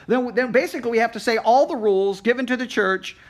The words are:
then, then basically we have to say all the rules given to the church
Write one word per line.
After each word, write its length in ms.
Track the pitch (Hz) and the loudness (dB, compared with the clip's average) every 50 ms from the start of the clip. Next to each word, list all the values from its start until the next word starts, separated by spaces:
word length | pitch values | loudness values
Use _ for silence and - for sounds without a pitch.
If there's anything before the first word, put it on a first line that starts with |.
| - - | -4 -2
then, 260 | 220 254 254 247 208 | -2 0 0 -2 -2
then 180 | 208 254 254 | -2 -2 0
basically 380 | 208 240 311 349 - 302 240 240 | 2 0 0 0 -4 -6 -6 -2
we 80 | 233 220 | 0 0
have 140 | 226 233 | 0 0
to 80 | 226 214 | -2 -4
say 180 | - - 226 220 | -4 -2 -2 0
all 300 | - - 233 262 294 - | 2 4 4 6 4 4
the 80 | 339 | 0
rules 460 | 254 214 214 196 190 196 196 196 185 | 0 0 2 2 2 2 0 -2 -2
given 260 | - 226 247 240 269 240 | 0 0 0 0 -2 -4
to 100 | 254 240 | -4 -4
the 80 | 254 | -4
church 500 | 233 - - 208 190 190 190 190 - - - - - | -4 -2 0 0 0 0 -2 -6 -10 -16 -18 -20 -20